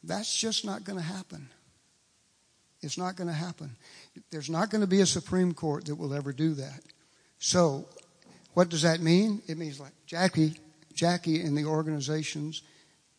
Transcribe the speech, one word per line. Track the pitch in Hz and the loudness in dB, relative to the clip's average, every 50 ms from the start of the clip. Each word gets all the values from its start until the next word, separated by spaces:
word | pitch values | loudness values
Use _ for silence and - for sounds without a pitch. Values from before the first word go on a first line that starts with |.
| 160 | -6
That's | 165 175 202 226 - - | -4 -6 -4 -4 -4 -4
just | - 214 226 214 - - | -2 -2 -2 -2 -2 -4
not | 202 196 - 190 | -4 -8 -8 -8
gonna | 190 196 185 | -8 -8 -6
happen. | 165 160 196 190 175 _ 180 156 139 127 _ _ _ _ _ _ _ _ _ _ _ _ _ _ _ _ _ _ _ _ _ _ _ _ _ _ | -6 -6 -8 -10 -12 _ -16 -16 -16 -20 _ _ _ _ _ _ _ _ _ _ _ _ _ _ _ _ _ _ _ _ _ _ _ _ _ _
It's | - 143 - | -10 -10 -6
not | - 185 180 185 | -6 -6 -6 -6
gonna | 180 180 170 | -6 -6 -4
happen. | 165 147 170 180 160 - 156 139 117 _ _ - - - - _ _ - - _ | -4 -4 -4 -6 -10 -12 -14 -16 -16 _ _ -20 -20 -20 -20 _ _ -20 -18 _
There's | - 156 135 143 | -12 -10 -6 -4
not | 165 165 208 208 | 0 -2 0 0
gonna | 220 220 208 | 2 0 2
be | 185 190 196 | 4 6 6
a | 190 | 6
Supreme | 170 - 180 - - 180 185 185 180 160 | 4 2 -2 -2 0 2 2 2 2 0
Court | - - 156 143 - - | -2 -2 -2 -2 -2 -4
that | 147 147 | -8 -8
will | 160 165 139 139 | -6 -6 -4 -4
ever | 143 135 139 135 | -4 -6 -6 -2
do | 127 156 160 151 | 0 0 0 0
that. | 139 131 139 135 139 _ - _ _ _ _ _ _ _ _ _ _ | -2 -6 -10 -12 -16 _ -20 _ _ _ _ _ _ _ _ _ _
So | - - - 180 170 156 135 139 - - - - - _ _ _ _ - - - _ _ - | -2 2 4 6 6 4 2 -2 -8 -12 -20 -20 -20 _ _ _ _ -20 -20 -20 _ _ 4
what | 170 185 | 4 4
does | 170 170 156 | 4 4 2
that | 156 170 160 165 | 4 4 4 4
mean? | 170 160 170 185 214 220 208 208 - | 4 6 6 6 6 4 0 -2 -6
It | - 160 | -8 -8
means, | 160 165 151 139 139 | -8 -8 -10 -10 -12
like, | 139 139 - _ _ | -16 -18 -20 _ _
Jackie, | - 165 165 185 190 - 160 156 156 160 - - - _ _ - _ - | -10 -2 2 2 2 4 4 2 2 2 -6 -18 -20 _ _ -20 _ -4
Jackie | - 165 170 175 175 - 170 156 160 | 0 2 2 2 0 0 0 0 0
and | 180 156 143 | 0 0 0
the | 147 147 | 0 0
organizations | 156 156 156 160 156 156 147 131 135 151 156 151 - - 151 147 156 156 - - _ _ _ _ _ _ _ _ _ _ | 0 0 0 0 -2 -4 -4 -4 -4 -4 -4 -4 -6 -6 -6 -8 -8 -8 -12 -14 _ _ _ _ _ _ _ _ _ _